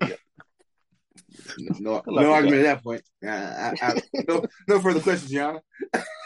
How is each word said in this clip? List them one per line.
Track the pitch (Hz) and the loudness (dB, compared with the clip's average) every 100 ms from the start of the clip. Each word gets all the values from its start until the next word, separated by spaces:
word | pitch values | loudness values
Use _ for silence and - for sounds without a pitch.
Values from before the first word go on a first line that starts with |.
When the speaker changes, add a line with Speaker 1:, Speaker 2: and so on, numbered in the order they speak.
| 180 - _ _ - _ _ _ _ _ _ - _ - - - | -4 -6 _ _ -20 _ _ _ _ _ _ -20 _ -20 -18 -14
Speaker 1:
No, | 73 - | -8 -6
no, | 107 110 | -4 -4
Speaker 2:
Good | - | -2
luck | 143 | 4
Speaker 1:
no | 147 | 6
Speaker 2:
with | 156 | 6
Speaker 1:
argument | 143 139 | 6 6
Speaker 2:
that. | 147 | 4
Speaker 1:
at | 135 | 2
that | |
point. | 117 117 - _ | -4 -10 -12 _
I, | 101 | -8
I, | 104 98 - 117 - | -6 -6 -6 -6 -2
I, | 123 - - 277 - | 0 -2 -4 -6 -2
no, | 165 - - | -2 -2 -8
Speaker 2:
<laughs> | - | 2
Speaker 1:
no | 202 | 2
further | 185 160 | 4 2
questions, | 185 165 139 | 2 0 -2
Your | 139 147 160 - - 415 - 622 622 | -4 -2 -6 -14 -14 -6 -6 -6 -14